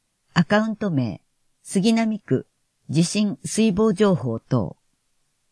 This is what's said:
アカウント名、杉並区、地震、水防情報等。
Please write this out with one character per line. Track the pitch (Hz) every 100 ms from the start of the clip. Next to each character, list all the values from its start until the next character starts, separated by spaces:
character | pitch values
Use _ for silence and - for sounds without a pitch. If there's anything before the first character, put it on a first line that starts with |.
| _ _ _
ア | -
カ | 170 208
ウ | 220
ン | 208
ト | 208
名、 | 143 120 - _ _ _ _
杉 | - 196 214
並 | 226 220 220
区、 | - - - _ _ _ -
地 | 143
震、 | 175 208 208 -
水 | - - 220
防 | 185 220
情 | 214 208
報 | 170 120 113
等。 | - 127 85 - _ _ _ _ _ _ _